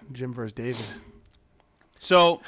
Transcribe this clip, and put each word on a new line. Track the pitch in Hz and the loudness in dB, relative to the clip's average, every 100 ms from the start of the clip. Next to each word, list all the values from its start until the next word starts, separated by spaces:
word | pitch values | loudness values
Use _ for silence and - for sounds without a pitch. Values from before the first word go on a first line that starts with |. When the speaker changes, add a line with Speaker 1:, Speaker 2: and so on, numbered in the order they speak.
| - | -18
Speaker 1:
Jim | 123 127 | -10 -8
versus | 120 110 | -6 -8
David. | 110 120 120 110 - - - _ _ _ _ _ _ _ _ | -6 -6 -6 -8 -14 -20 -20 _ _ _ _ _ _ _ _
Speaker 2:
So | - 180 170 170 | 2 6 6 4